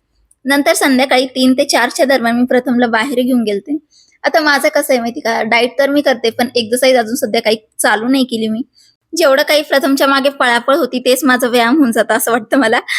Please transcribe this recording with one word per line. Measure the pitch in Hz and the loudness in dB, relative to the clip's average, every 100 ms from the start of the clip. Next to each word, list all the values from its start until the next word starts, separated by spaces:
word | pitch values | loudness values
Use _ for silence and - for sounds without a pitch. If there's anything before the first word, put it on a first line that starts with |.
| _ _ _ _ | _ _ _ _
नंतर | 254 285 311 | -2 0 2
संध्याकाळी | - 311 254 269 254 262 | 0 2 2 2 0 0
तीन | 262 254 | 0 2
ते | 262 | 2
चारच्या | 285 269 240 - 269 | 0 0 -2 0 2
दरम्यान | 269 233 233 | 2 0 0
मी | |
प्रथमला | 247 254 254 240 240 | 0 0 0 0 0
बाहेर | 220 220 240 | 0 -2 -2
घेऊन | 247 247 | 0 0
गेलते. | 214 202 294 294 - _ _ _ | 0 -4 -6 -8 -8 _ _ _
आता | - 320 | -2 0
माझं | 302 277 302 | 2 0 0
कसं | 294 294 | -2 0
आहे | 254 | -2
माहिती | 233 294 | -2 -6
का, | 233 226 | -4 -4
डाएट | 220 233 247 262 | 0 0 0 0
तर | 277 | 0
मी | 285 | 2
करते, | 285 254 226 | 0 0 -2
पण | 220 247 | -2 -4
एक्सरसाइज | 247 214 247 262 254 | -4 -4 0 2 2
अजून | 220 | 0
सध्या | 247 233 226 | -4 -2 -2
काही | 220 220 - - | -2 -4 -6 -4
चालू | 254 214 233 | -2 0 0
नाही | 269 | 0
केली | 254 226 220 | 0 -2 -4
मी. | 220 277 _ _ _ _ 320 | -6 -8 _ _ _ _ 0
जेवढं | 302 269 | 2 2
काही | 294 294 | 2 0
प्रथमच्या | 302 269 277 277 277 | 0 0 0 0 0
मागे | 277 269 | 0 -2
पळापळ | 277 247 240 233 285 | 0 0 0 0 0
होती, | 262 254 | 0 -2
तेच | 247 262 | 0 0
माझा | 277 247 247 | 2 0 0
व्यायाम | 240 233 311 | 0 2 2
होऊन | 262 | 2
जातं | 233 208 | 0 0
असं | 226 240 | -2 0
वाटतं | 233 220 277 | -2 0 0
मला. | 220 240 - | 2 0 -2